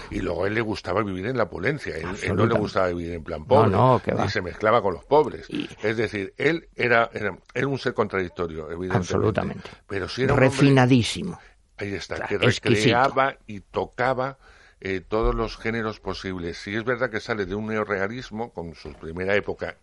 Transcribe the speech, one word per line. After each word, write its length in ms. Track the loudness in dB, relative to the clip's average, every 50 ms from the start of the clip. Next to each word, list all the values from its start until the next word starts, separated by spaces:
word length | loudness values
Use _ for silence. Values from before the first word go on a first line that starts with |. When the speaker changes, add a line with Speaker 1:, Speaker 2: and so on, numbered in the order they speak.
| -12 -8
Speaker 1:
y, 60 | -6
y 40 | -6
luego 220 | -4 -4 -2 -2 -2
a 40 | 0
él 60 | 0
le 60 | 0
gustaba 400 | -2 -2 -4 -4 -4 -2 0 0
vivir 240 | 0 -2 -2 -4 -4
en 100 | -2 -2
la 60 | -2 -2
opulencia, 520 | -2 -2 -2 -2 -2 -2 -4 -6 -8 -6 -6
él, 20 |
él 60 | -6
no 20 | -8
le 60 | -8
Speaker 2:
Absolutamente. 440 | -6 -4 -2 0 2 2 2 2 2
Speaker 1:
gustaba 280 | 0 0 0 2 2 2
vivir 240 | 0 -2 -4 -6
en 100 | -6 -8
plan 180 | -8 -8 -10 -6
Speaker 2:
No, 60 | 2
Speaker 1:
pobre, 240 | 4 6 6 6 6
Speaker 2:
no, 300 | 6 6 6 6 6 4
que 100 | 2 0
Speaker 1:
ni 60 | 0 0
Speaker 2:
va. 80 | 0 0
Speaker 1:
se 100 | -2 -4
mezclaba 400 | -4 -6 -4 0 2 4 4 4
con 140 | 4 2 -2
los 100 | -4 0
pobres. 420 | 2 4 4 4 2 -2 -10 -10 -8
Speaker 2:
Y 180 | -8 -8 -8 -8 -8 -4
Speaker 1:
Es 160 | -4 -2 0 0
decir, 340 | -2 -2 -2 -4 -6 -6 -4 -2
él 280 | 0 0 0 -2 -6 -8 -8
era, 360 | -6 0 2 4 4 4 2
era, 240 | -2 -4 -6 -6 -6 -8 _ -10
era 160 | -6 -4 -2 -2
un 100 | -2 -2
ser 140 | -4 -2
contradictorio, 800 | 0 0 -2 0 0 -2 -2 -2 -4 -6 -6 -6 -6 -8 -10 -10
evidentemente. 260 | -8 -6 -4 -2 -2
Speaker 2:
Absolutamente. 760 | -2 0 0 0 0 2 2 0 0 -2 -4 -6 -10 -14 -16 -18 -18 _
Speaker 1:
Pero 220 | -8 -6 -6 -6 -4
sí 140 | -2 0
era 100 | 0 2
un 60 | 4 6
hombre 60 | 4 4
Speaker 2:
Refinadísimo. 800 | 6 6 6 6 8 8 8 8 6 6 4 2 -2 -6 -8 -8 -10 -12 -18 -20 _ _ _ _ _ -10
Speaker 1:
Ahí 140 | -8 -6
está, 220 | -6 -6 -6 -8 -8
Speaker 2:
Claro, 220 | -6 -4 -4 -2 2
Speaker 1:
que 60 | 2
Speaker 2:
exquisito. 240 | 2 2 2 2 2 4 4 4 4 6
Speaker 1:
recreaba 400 | 6 4 4 4 2 2 2 0 -6 _
y 140 | -14 -14 -14
tocaba, 800 | -12 _ -4 -4 -4 -4 -2 -2 0 0 0 0 -2 -6 -6 _ _ -20 -20 -20 _ _ _ -10
eh, 220 | -6 -4 -4 -4 -4
todos 280 | -2 0 2 2 2 2
los 240 | 0 -2 -4 -6 -6
géneros 420 | -6 -4 -4 -2 -4 -4 -6 -8
posibles. 560 | -8 -8 -8 -6 -6 -6 -6 -6 -6 -8 -8
Sí 180 | -10 -8 -8 -6
es 100 | -4 -2
verdad 260 | -4 -2 -2 -2 -4
que 100 | -4 -6
sale 240 | -6 -4 -4 -4 -4
de 100 | -4 -4
un 120 | -6 -4
neorrealismo, 840 | -4 -4 -2 -2 -2 -2 -2 -2 -4 -4 -8 -12 -10 -8 -8 -8 -8 -10
con 200 | -10 -10 -10 -12
su 200 | -14 -16 -16 -16
primera 400 | -14 -14 -10 -8 -4 0 0 2
época, 420 | 0 0 -2 -6 -6 -8 -10 -10 _